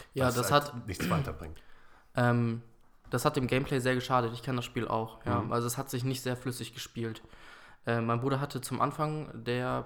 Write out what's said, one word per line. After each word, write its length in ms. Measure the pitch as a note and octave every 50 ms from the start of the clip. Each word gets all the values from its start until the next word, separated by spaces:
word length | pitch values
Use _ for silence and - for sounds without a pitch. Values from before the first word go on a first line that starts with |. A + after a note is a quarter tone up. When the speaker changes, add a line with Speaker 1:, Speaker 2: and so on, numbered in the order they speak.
| - - -
Speaker 1:
Ja, 120 | C#3 C3
Speaker 2:
was 80 | B2 A#2
Speaker 1:
das 160 | B2 A#2 -
Speaker 2:
halt 220 | C#3+ D3 C#3+ - -
Speaker 1:
hat 120 | A#2+ - G2
Speaker 2:
nichts 200 | F2+ - - F2+
weiterbringt. 540 | - D#2+ - - D2+ - D#2+ D#2 D#2 - - - - - - - - - - - -
Speaker 1:
Ähm, 460 | B2+ B2 A#2+ A#2+ A#2+ A#2 A#2 A2+ A#2 - - - - - - - - - -
das 140 | - A#2+ -
hat 120 | D3 -
dem 100 | D3 B2+
Gameplay 320 | A2+ B2 B2+ C#3 - D3 C3
sehr 160 | A#2+ B2+ B2+
geschadet. 380 | B2 B2 - C3 B2 A#2+ A2+
Ich 100 | A#2 A#2+
kenn 140 | - C3+ B2+
das 80 | B2 A#2+
Spiel 240 | - - B2 A2 -
auch. 360 | - A2+ A2+ A2+ - - -
Ja. 160 | A#2+ A#2+ A#2+
Speaker 2:
Mhm. 100 | A2+ B2+
Speaker 1:
Also 140 | A#2 A#2+ A#2 A#2+
es 80 | A#2+ -
hat 120 | C3+ -
sich 120 | - B2+
nicht 200 | B2 C3+ C3 -
sehr 140 | - B2+ B2
flüssig 360 | B2 - C3 B2 - A2+ - -
gespielt. 480 | - - - - B2 A2+ A2+ A2 - - - - - - - - - - - - - -
Äh, 160 | B2+ A#2 A#2
mein 200 | A2+ A2+ A#2 A#2
Bruder 200 | B2 C3+ C3+ C3+
hatte 200 | C#3+ C#3 - B2+
zum 180 | - - B2+ A#2
Anfang 640 | B2 C#3+ D3 - D3+ D#3 D#3 D#3 D3 - - A#2 A2+
der 380 | A#2+ B2 B2 B2+ B2+ B2+ B2+ B2